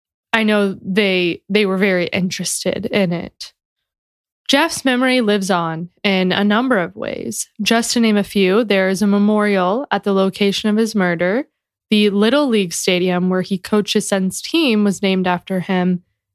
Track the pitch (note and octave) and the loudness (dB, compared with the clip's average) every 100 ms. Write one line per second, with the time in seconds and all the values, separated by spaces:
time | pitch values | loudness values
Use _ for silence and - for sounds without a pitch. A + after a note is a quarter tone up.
0 | _ _ _ A3+ G#3+ G#3 G3 F#3+ - F#3+ | _ _ _ 0 2 2 2 -2 -4 0
1 | G3+ F#3 F3 E3 - G3+ G3+ F#3+ G3+ F3+ | 2 2 0 -4 -2 0 0 2 2 0
2 | F3 - F3+ - F3 - F#3+ - G3+ G#3 | 0 -2 -4 -4 -8 -6 -4 -4 -2 -2
3 | F3+ F3 - - - _ _ _ _ _ | 0 -2 -8 -14 -20 _ _ _ _ _
4 | _ _ _ _ - C#4 D#4+ - C4+ B3 | _ _ _ _ -2 0 0 0 -2 0
5 | C4 B3+ G#3+ G#3 F#3+ F3+ E3 D#3+ F3 _ | 2 2 2 0 0 0 -2 -6 -10 _
6 | G#3 F#3+ F#3 F3+ G#3 G#3 B3+ A3 E3+ - | -2 2 2 2 2 2 2 0 -2 -6
7 | G#1+ - - G#3 - - G3 A#3 A3+ B3 | -8 -8 -8 -8 -10 -6 0 0 0 0
8 | A3+ G#3 G3 G3+ F#3 G3+ A3 G3 F#3+ F#3+ | 2 2 0 0 2 2 2 2 2 2
9 | G#3 G3+ G#3 G#3+ G#3 G3 F3+ A3+ C#4+ G3+ | 2 4 4 2 2 2 0 -2 -2 -4
10 | G3+ F#3+ F#3+ - G3+ G3 G#3+ G#3 A3+ G#3+ | 0 0 0 0 -2 0 -2 0 0 0
11 | F3+ E3+ F3+ A3 D#4 _ _ _ - G#3+ | -2 0 -2 -2 -6 _ _ _ -2 2
12 | G#3 G3+ G#3+ C#4 C#4+ A3 F3+ - - F3+ | 2 2 2 2 2 0 -2 -4 -2 0
13 | F#3 F3+ F#3 F#3 F3+ F#3+ - G#3+ G3 G#3+ | 0 0 0 -2 -2 -6 -2 -2 0 -2
14 | - G3 F#3 - - E4 D4+ G#3+ G#3 F#3 | -2 -2 -2 -6 -4 -2 0 2 0 0
15 | G3 F#3+ F3+ F3 - F#3 E3+ F#3 F3+ F3+ | 0 0 0 -2 -4 -6 -2 0 0 -2
16 | _ _ _ | _ _ _